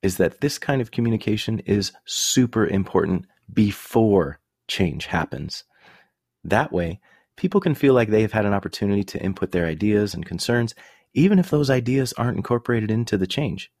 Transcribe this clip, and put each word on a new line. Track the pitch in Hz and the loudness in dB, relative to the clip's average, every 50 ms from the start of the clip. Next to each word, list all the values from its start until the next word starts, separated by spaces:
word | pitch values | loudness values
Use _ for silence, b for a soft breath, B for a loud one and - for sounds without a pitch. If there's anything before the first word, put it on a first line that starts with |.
| - | 0
is | 98 90 - | -2 0 2
that | 92 85 - _ | 0 0 0 _
this | - 147 - - | -4 -4 -4 -4
kind | - - 143 135 | -4 -2 -2 -2
of | 123 113 - | -2 -2 -2
communication | - 117 117 113 110 - - 107 107 - - 113 110 | -2 0 0 0 0 0 -2 -2 -2 -2 -4 -4 -4
is | - - 101 104 98 - - b b | -2 0 0 0 0 -2 -8 b b
super | - - - - - - - 127 120 - 113 110 | -10 -6 -4 -4 0 2 2 2 2 2 0 0
important | - - 95 92 - - 95 85 80 92 90 - _ _ _ _ - - | 2 2 0 -2 2 2 0 2 2 0 -2 -4 _ _ _ _ -8 0
before | - 110 104 98 - - - - 123 113 110 101 98 82 71 71 _ _ _ _ _ _ - | 2 2 2 2 -4 -12 -2 2 2 4 6 4 4 2 2 -4 _ _ _ _ _ _ -10
change | - - 98 87 67 69 - | -2 -2 -2 -2 -2 -6 -10
happens. | - - 85 78 - - 67 73 - - - - b b b b b b b b b b b _ _ _ _ _ | -6 -4 -4 -4 -4 -8 -10 -10 -10 -12 -14 -16 b b b b b b b b b b b _ _ _ _ _
That | 87 - 110 143 151 - | -2 0 0 0 0 -2
way, | 90 87 82 85 - b b b b b b b | -4 -2 -4 -6 -10 b b b b b b b
people | - - 180 - 202 | -4 -4 0 0 2
can | 190 180 147 | 2 2 -2
feel | - - 139 131 | 2 4 4 6
like | 123 117 107 | 6 4 4
they | 107 107 110 | 2 2 2
have | 107 - | 2 0
had | 110 104 | 0 0
an | 104 101 | 2 0
opportunity | 98 98 98 - - - 101 101 101 101 | 0 -2 -6 -6 -4 -2 0 0 0 -2
to | 98 - - - | -2 -6 -6 -4
input | 95 95 - - 92 - | -4 -4 -4 -6 -2 0
their | 90 85 | 0 0
ideas | 82 80 78 104 107 107 104 104 101 - | 0 -2 -2 0 2 2 2 2 0 -4
and | - 82 | -8 -10
concerns, | - - 85 - - 120 120 120 117 - B B B B B B B B | -8 -8 -8 -2 0 0 0 0 -2 -6 B B B B B B B B
even | - 147 190 208 190 | 2 4 6 6 4
if | 175 - | 2 2
those | - 151 147 135 | 2 0 2 2
ideas | 135 127 120 117 127 135 131 120 - | 2 0 0 0 0 0 0 -2 -2
aren't | - 120 123 113 | -2 -2 -2 -2
incorporated | 95 - - 123 120 - - 120 117 110 107 | -4 -2 -2 -2 -2 0 0 0 0 0 0
into | 110 110 117 - - | 0 0 0 0 0
the | 101 92 | 0 0
change. | 92 - - 151 120 - - - - _ _ | 0 -2 -4 -4 -4 -4 -8 -12 -16 _ _